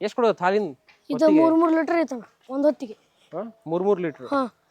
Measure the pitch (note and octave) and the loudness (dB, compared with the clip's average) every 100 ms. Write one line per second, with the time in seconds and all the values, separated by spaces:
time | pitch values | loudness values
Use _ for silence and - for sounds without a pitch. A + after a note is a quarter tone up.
0 | G3+ - A3+ F3 F3+ G#3 F3+ B2+ _ _ | -8 0 0 2 0 0 -2 -8 _ _
1 | - B3+ D#4 D#4 E4 D#4+ E4 D#4+ D#4+ E4+ | -8 2 4 6 4 4 2 0 0 -2
2 | D4+ B3 F#3 _ - C4+ D4 - A#3 - | -2 -6 -14 _ -10 -2 0 0 -6 -18
3 | _ _ _ E3 A3 - D#3 E3+ G3 F#3 | _ _ _ -12 -12 -14 -6 -2 0 -2
4 | E3+ C3+ A#2+ C#4 B3 - _ | -4 -8 -6 -4 -4 -10 _